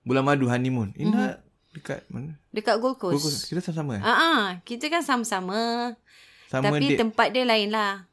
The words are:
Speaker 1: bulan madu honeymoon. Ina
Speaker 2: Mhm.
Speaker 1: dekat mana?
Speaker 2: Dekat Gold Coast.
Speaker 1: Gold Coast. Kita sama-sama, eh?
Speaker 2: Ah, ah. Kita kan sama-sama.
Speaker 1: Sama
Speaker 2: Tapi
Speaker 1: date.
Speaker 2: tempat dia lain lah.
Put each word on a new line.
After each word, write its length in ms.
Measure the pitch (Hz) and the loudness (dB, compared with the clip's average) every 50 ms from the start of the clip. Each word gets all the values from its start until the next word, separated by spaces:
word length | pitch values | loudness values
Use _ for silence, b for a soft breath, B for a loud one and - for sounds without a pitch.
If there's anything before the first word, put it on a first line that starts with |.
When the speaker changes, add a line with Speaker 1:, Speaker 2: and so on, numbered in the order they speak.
Speaker 1:
bulan 200 | _ 113 127 135 135 | _ 0 0 2 4
madu 220 | 139 143 143 135 | 4 4 4 4
honeymoon. 480 | 120 120 123 127 131 127 123 110 98 - | 2 2 2 0 0 0 0 -2 -4 -4
Ina 380 | - 147 175 214 233 208 202 - | -2 0 2 2 2 2 0 -4
Speaker 2:
Mhm. 80 | - _ _ _ _ _ _ _ | -8 _ _ _ _ _ _ _
Speaker 1:
dekat 280 | 156 - - - - - | -20 -10 -10 -10 -10 -10
mana? 300 | _ - - 131 156 156 - _ _ | _ -12 -10 -10 -10 -14 -16 _ _
Speaker 2:
Dekat 260 | - 202 214 - - | -10 -4 0 2 2
Gold 200 | 226 226 254 269 - | 2 2 0 -2 0
Coast. 160 | - 185 165 | -2 0 0
Speaker 1:
Gold 100 | 147 151 | 0 0
Coast. 180 | 156 143 143 - | -2 -2 -4 -6
Kita 140 | - - 170 180 | -4 -6 -4 -4
sama-sama, 300 | - 165 160 156 143 120 | -4 -4 -4 -4 -2 -4
eh? 80 | 101 98 | -2 0
Speaker 2:
Ah, 100 | 208 233 | 2 4
ah. 280 | - 320 330 320 254 208 190 180 180 | 4 4 4 4 2 0 -2 -4 -8
Kita 300 | _ - 240 233 285 302 | _ -10 -8 -6 -4 -2
kan 120 | 320 339 | 0 0
sama-sama. 920 | 302 - 269 240 226 220 208 190 185 180 190 220 233 233 233 240 240 247 226 _ _ b b b b b b b b | 0 2 0 0 0 -2 -4 -4 -2 -2 -2 -2 -2 -2 -2 -2 -4 -6 -6 _ _ b b b b b b b b
Speaker 1:
Sama 220 | b - 131 131 - | b -4 0 2 2
Speaker 2:
Tapi 140 | 147 147 202 | 2 2 2
Speaker 1:
date. 120 | 139 143 - | 2 4 2
Speaker 2:
tempat 300 | 226 226 214 - 233 - | 2 0 2 2 0 2
dia 140 | 208 254 254 | 2 0 2
lain 240 | 247 226 220 208 208 | 2 2 2 2 0
lah. 340 | 214 220 208 202 196 196 180 _ | 0 -2 -2 -2 -4 -6 -10 _